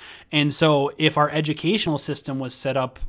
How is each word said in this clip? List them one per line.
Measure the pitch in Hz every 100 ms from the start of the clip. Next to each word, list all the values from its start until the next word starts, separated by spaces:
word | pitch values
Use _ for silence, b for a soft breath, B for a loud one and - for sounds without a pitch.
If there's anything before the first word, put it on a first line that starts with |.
| B B B
And | 151 147
so | 139 160 147 139 -
if | 156 151
our | 147
educational | 156 151 151 160 208 170 147
system | - 139 - 131
was | 127
set | - 139 131
up | 131 -